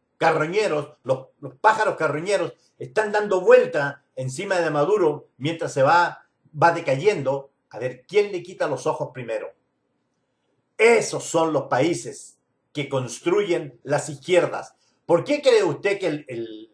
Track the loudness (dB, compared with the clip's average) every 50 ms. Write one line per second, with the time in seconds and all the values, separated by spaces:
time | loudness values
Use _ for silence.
0 | _ _ _ 0 0 2 2 2 0 0 0 0 0 0 0 -2 -4 -6 -14 _
1 | -4 -4 -4 -4 -4 _ _ _ -16 -16 -12 0 2 2 2 4 0 -2 0 -2
2 | -2 -2 -2 -4 -2 -2 -2 -2 -2 -4 -8 _ _ _ _ -16 -14 -4 -2 -2
3 | -2 0 0 -2 0 0 0 0 6 8 8 8 6 4 -2 -2 -4 -4 -6 -10
4 | _ _ -12 -10 -10 -8 -8 -8 -6 -2 -2 0 0 0 0 0 2 2 2 2
5 | 2 2 0 -2 -10 _ _ -8 -6 -6 -6 -4 -8 -6 0 2 4 4 6 4
6 | 4 2 -2 -10 _ _ _ _ _ _ -2 2 2 2 2 2 -2 -2 -2 2
7 | 2 2 0 2 -2 -2 -4 -4 -6 _ _ _ _ _ -12 -8 -8 -8 -8 -10
8 | _ -2 0 0 0 0 -4 -10 -10 -10 -6 -6 -4 -4 -4 -4 -4 -4 -4 -4
9 | -6 -10 -10 -14 -10 -6 -6 -6 -8 -10 -16 _ _ _ _ _ _ _ _ _
10 | _ _ _ _ _ _ _ _ _ _ _ _ _ _ _ 4 6 6 6 6
11 | 2 0 -6 -8 -8 -2 0 0 0 2 0 -2 -2 0 0 0 2 0 0 -2
12 | -6 -12 -14 -14 -20 -20 _ _ _ _ _ _ _ _ -10 -10 -8 -4 -4 -4
13 | -4 -4 -10 -6 -2 0 0 0 0 0 -2 -2 -4 -8 -14 _ -6 -4 -4 -2
14 | -2 -6 -12 -12 -4 2 2 2 2 2 -4 -8 -10 -12 _ _ _ _ _ _
15 | _ 0 0 0 2 0 -2 2 4 4 4 4 4 2 -2 -2 -2 -2 -2 0
16 | -2 -4 -4 -4 -8 -10 -10 -10 -10 -10 -12 -16 -18 _